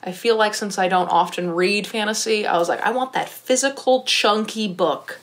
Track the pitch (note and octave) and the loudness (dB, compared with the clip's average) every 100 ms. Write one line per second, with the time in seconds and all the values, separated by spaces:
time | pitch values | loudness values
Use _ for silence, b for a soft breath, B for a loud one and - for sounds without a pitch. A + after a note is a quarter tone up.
0 | - F3+ A#3 A3 G#3+ G#3 G#3 F#3+ F#3 F#3 | -12 -4 0 4 2 0 -6 0 2 2
1 | F3 E3+ F3+ - F3 E3+ F#3 G#3 G3 A3 | 2 2 2 0 -4 0 2 0 -2 -4
2 | G#3+ A3 A3 G#3+ G3+ - - - G3+ B3 | -2 -2 0 0 2 2 2 0 0 -2
3 | B3+ - - - - B3+ C#4 C#4 - B3+ | -2 -4 -6 -8 0 0 0 -2 2 2
4 | C4 - G#3+ G#3+ G#3+ A3 G#3+ F3+ E3 C3+ | 2 0 2 2 0 -4 -4 0 0 0
5 | - - | -6 -18